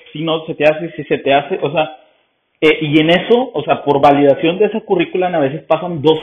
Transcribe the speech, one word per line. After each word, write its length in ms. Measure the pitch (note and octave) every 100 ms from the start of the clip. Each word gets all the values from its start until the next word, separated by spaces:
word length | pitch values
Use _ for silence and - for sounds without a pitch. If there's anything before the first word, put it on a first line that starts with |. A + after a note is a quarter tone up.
| -
Sí, 100 | D3+
no, 240 | D#3+ E3 D#3+
se 80 |
te 120 | D#3 D3
hace, 260 | D#3 E3 -
sí, 80 | C#3+
se 140 | C#3+
te 140 | C3+
hace", 260 | C#3 - F#3
o 80 | C#3+
sea, 260 | D#3+ D#3 - _ _ _ _ _ -
eh, 200 | D#3 D#3
y 180 | D3+ D3+
en 100 | D#3
eso, 420 | F3+ F#3 A#3+ C4
o 100 | D3+
sea, 220 | D3 C#3+ C#3+
por 160 | C#3+
validación 580 | C#3+ C#3+ C#3+ C3 E3 F#3
de 60 | G#3
esa 160 | A3
currícula 460 | - F#3 D#3+ F#3 F3+
a 120 | E3+
veces 240 | C3+ D3+
pasan 380 | - D#3+ F3 E3
dos 180 | C#3 D#3